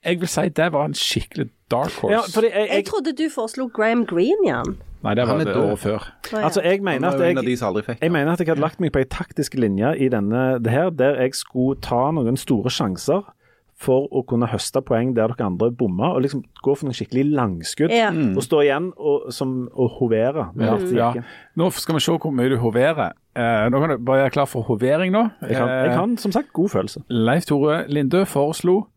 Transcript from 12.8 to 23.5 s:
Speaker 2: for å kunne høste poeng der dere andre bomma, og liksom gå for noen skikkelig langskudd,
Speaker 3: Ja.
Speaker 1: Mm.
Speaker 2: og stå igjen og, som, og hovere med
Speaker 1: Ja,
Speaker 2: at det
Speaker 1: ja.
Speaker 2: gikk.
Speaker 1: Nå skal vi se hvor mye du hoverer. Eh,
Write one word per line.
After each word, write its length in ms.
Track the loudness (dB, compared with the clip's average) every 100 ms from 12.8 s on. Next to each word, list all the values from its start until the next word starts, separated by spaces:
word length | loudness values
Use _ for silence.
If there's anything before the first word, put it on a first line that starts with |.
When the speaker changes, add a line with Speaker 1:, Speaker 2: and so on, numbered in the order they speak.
| -4 -4 0 -2 -2 _ _ _ _ _
Speaker 2:
for 240 | 0 2 2
å 80 | -4 -2
kunne 160 | -2 0
høste 380 | -2 -2 -4 0
poeng 300 | 0 2 0
der 160 | 0
dere 140 | 0 -4
andre 240 | 0 0
bomma, 380 | 0 -2 0 0
og 80 | 0
liksom 220 | -2 -4 -10 -6
gå 140 | -2 0
for 80 | -2
noen 80 |
skikkelig 300 | -6 -4 0 2
langskudd, 560 | 2 0 -2 -8 -2 2
Speaker 3:
Ja. 220 | 2 2
Speaker 1:
Mm. 240 | 2 0 0
Speaker 2:
og 60 | 2
stå 160 | 4
igjen 300 | 4 2 -4 -4
og, 380 | 0 0 -2
som, 360 | -6 -4 -4 -6
og 240 | -2 -2 0
hovere 540 | 0 2 2 0 -6
med 140 | -2 0
Speaker 1:
Ja, 80 | 0
Speaker 2:
at 60 |
det 120 | 0 2
Speaker 1:
ja. 100 | 2 0
Speaker 2:
gikk. 100 | -8 -18 -12 -2
Speaker 1:
Nå 140 | -2
skal 220 | -2 -2 0
vi 40 | 0
se 60 |
hvor 180 | 0 -2
mye 180 | 0 2
du 80 | 2
hoverer. 520 | 2 2 2 2 -2 -4 _ -4
Eh, 300 | 0